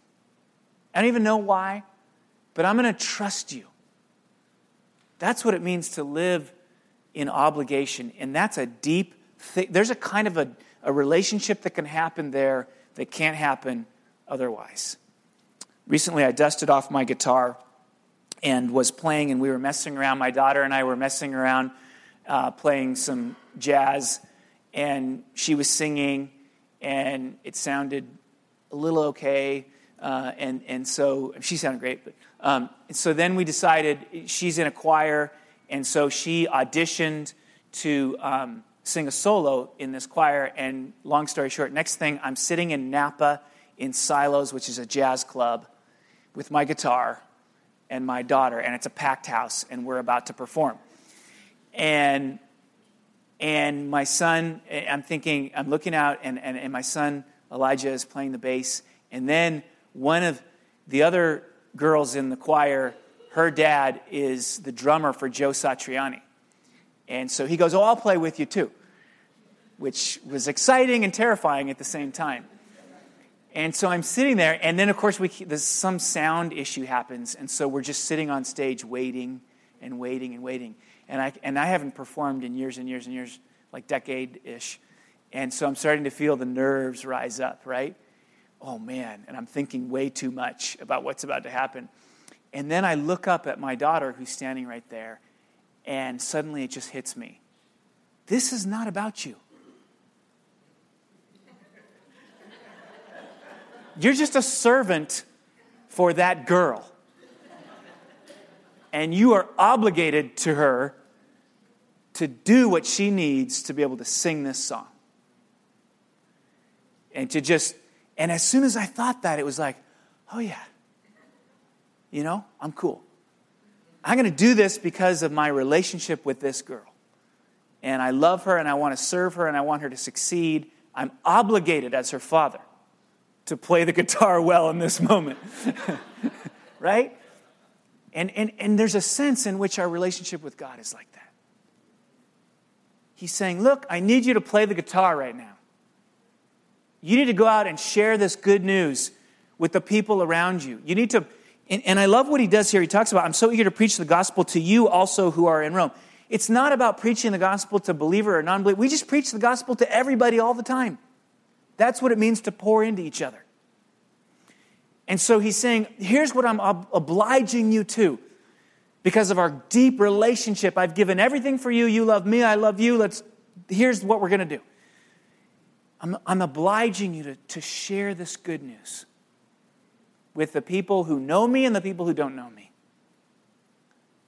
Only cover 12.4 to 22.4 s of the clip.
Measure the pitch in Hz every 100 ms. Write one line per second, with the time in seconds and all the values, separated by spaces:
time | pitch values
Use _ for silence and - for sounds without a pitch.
12.4 | 135 135 127 _ _ - 131 - 156 156
13.4 | 147 131 131 120 113 _ _ _ - 131
14.4 | 127 110 - - - - _ _ _ _
15.4 | _ _ - _ - 147 - 165 135 123
16.4 | 147 - 151 139 135 139 127 127 139 127
17.4 | 123 123 - _ _ _ _ _ _ -
18.4 | 147 127 123 123 123 - 165 151 147 131
19.4 | 135 127 139 147 160 139 135 135 127 127
20.4 | 135 139 139 135 131 123 135 - 143 131
21.4 | 131 131 131 - - - - _ - 139